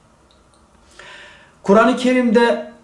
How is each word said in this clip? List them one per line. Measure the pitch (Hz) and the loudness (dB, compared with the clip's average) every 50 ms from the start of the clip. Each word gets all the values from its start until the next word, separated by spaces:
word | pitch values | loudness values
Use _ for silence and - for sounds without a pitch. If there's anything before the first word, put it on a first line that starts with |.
| _ _ _ _ _ _ _ _ _ _ _ _ _ _ _ _ _ _ _ - - - - - - - - - _ _ _ _ - | _ _ _ _ _ _ _ _ _ _ _ _ _ _ _ _ _ _ _ -20 -20 -20 -20 -20 -20 -20 -20 -20 _ _ _ _ -2
Kur'an-ı | - 196 220 233 247 254 | 0 2 2 2 2 0
Kerim'de | - - 247 254 254 247 233 202 240 240 262 302 - - - - - | -2 -2 -2 -2 0 0 0 0 2 0 0 -2 -4 -8 -14 -20 -20